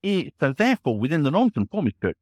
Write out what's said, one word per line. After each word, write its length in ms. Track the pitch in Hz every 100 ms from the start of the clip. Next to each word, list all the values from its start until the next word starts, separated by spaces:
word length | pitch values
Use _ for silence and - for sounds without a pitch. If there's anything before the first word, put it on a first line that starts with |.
i-, 260 | - 95 143 _
so 120 | 139
therefore, 460 | 135 233 254 - 110
within 240 | 123 160
the 80 | 139
nonconformist 680 | 175 247 - 104 208 147 -
church 160 | 92 -